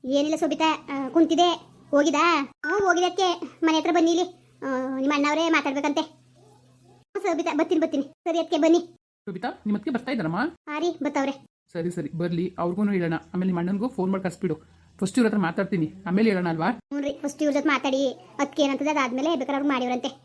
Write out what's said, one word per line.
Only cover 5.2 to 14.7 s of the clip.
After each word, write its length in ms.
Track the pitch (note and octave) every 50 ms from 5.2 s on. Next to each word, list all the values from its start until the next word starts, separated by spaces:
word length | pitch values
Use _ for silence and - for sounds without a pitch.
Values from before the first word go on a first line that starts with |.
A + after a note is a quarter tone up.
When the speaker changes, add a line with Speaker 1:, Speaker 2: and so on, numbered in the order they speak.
| C#4+ D4 D4+ D#4 E4 E4
Speaker 1:
ಮಾತಾಡ್ಬೇಕಂತೆ. 520 | D#4+ D4 C#4+ C#4+ C4+ C#4+ C#4+ D4 C#4+ -
ಹ್ಞೂ 1200 | - - - _ _ _ _ _ - - - _ _ _ _ _ _ - - _ _ _ _ G4
ಸೋಬಿತಾ, 320 | - G4 E4 D4 E4+ E4+ E4
ಬರ್ತೀನಿ, 260 | D4 E4+ E4 F#4 D#4+
ಬರ್ತೀನಿ. 220 | D#4 - - C#4 C4+
ಸರಿ 360 | - - _ _ F4 D#4+ E4+
ಅದ್ಕೆ 180 | E4 E4 F4+
ಬನ್ನಿ. 220 | D4+ D4+ D#4+ E4 F4 - - - _
Speaker 2:
ಸೋಬಿತಾ, 640 | _ _ _ _ _ - F#3 F3+ - B3+ B3 - -
ನಿಮ್ 120 | G#3 G#3
ಅದ್ಕೆ 140 | G#3 - D#4+
ಬರ್ತಾ 200 | C4 A#3 - B3+
ಇದ್ದಾರಮ್ಮ? 240 | C#4+ A#3 F3+ D#3 E3 F#3+ B3+ E4+ E4+ _ _ -
Speaker 1:
ಹಾ 100 | D4 D4+
ರೀ, 120 | D#4 F4 E4 - C4+
ಬತ್ತವ್ರೆ. 280 | C#4+ C#4+ C#4+ C4+ C#4 C4+ - - _ _ _ _ _ _
Speaker 2:
ಸರಿ, 180 | F3 E3 F3
ಸರಿ, 180 | E3+ F3 D3+ C#3+ -
ಬರ್ಲಿ. 380 | D#3+ E3+ F3 F3 E3 F3+ F3+ - -
ಅವ್ರಿಗೂನು 320 | E3+ F3 F3+ G3 G#3+ G3+
ಹೇಳೋಣ. 220 | G3+ F#3 F3 E3 E3
ಆಮೇಲೆ 320 | D3+ - - - F3+ F#3
ನಿಮ್ಮ 140 | F#3+ F3+ E3+
ಅಣ್ಣನ್ಗೂ 280 | E3+ F3+ G3+ G3 G#3+
ಫೋನ್ 240 | B3+ - - F3+ F#3
ಮಾಡಿ 120 | F#3+ F#3+ F#3+
ಕರ್ಸ್ಬಿಡು. 320 | F3+ - - - F#3 D3+ - - _